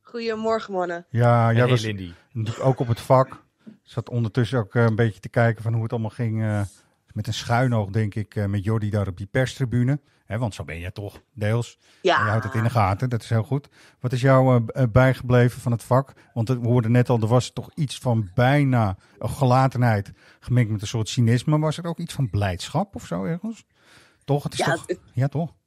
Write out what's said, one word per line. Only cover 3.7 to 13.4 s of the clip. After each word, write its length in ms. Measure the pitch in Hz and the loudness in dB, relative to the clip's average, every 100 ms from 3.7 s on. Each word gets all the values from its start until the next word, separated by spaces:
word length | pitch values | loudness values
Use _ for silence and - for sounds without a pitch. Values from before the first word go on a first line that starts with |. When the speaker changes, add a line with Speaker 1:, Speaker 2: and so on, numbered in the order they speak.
| - | -20
Speaker 2:
Zat 260 | _ - - | _ -10 -6
ondertussen 500 | 120 110 127 117 131 | -4 -2 0 0 -2
ook, 160 | 101 123 | -2 2
eh, 80 | |
een 120 | 117 110 | 2 2
beetje 240 | 117 - | 0 -2
te 100 | - | -4
kijken 340 | 123 117 107 | 2 2 0
van 100 | 107 | -4
hoe 100 | 113 | -4
het 80 | 113 | -4
allemaal 180 | 120 110 | -4 -6
ging, 320 | - 117 110 | -4 -4 -2
eh, 180 | 110 104 95 - _ _ _ | -2 -2 -4 -8 _ _ _
met 140 | 107 104 | -10 -6
een 60 | |
schuin 400 | 104 - 117 131 | -8 -2 0 2
oog, 160 | 117 98 | 0 -2
denk 260 | 107 107 107 | -2 -2 -4
ik, 200 | - - | -8 -4
eh, 100 | 101 | -2
met 180 | 101 | -2
Jordi 260 | 95 110 104 | -2 -2 -2
daar 180 | 104 95 | -2 -4
op 100 | 87 | -6
die 100 | 98 | -6
perstribune. 680 | 131 127 - 127 120 123 147 _ _ _ | -2 -2 -4 -4 -2 0 -2 _ _ _
Hè, 120 | 101 | -6
want 160 | 120 - | -6 -8
zo 80 | |
ben 160 | 76 80 | -12 -10
jij 120 | 87 | -10
toch, 300 | - 101 - _ | -10 -14 -16 _
deels. 440 | - 104 117 120 _ _ _ | -6 -2 -2 -4 _ _ _
Speaker 1:
Ja. 160 | 180 156 | 0 2
Speaker 2:
En 60 | |
je 60 | 107 | 2
houdt 140 | 110 107 | 0 -2
het 80 | |
in 100 | 110 | -2
de 60 | 113 | 0
gaten, 400 | 117 95 98 127 | 2 2 0 -2
dat 120 | 117 | -4
is 60 | - | -2
heel 140 | 113 | -2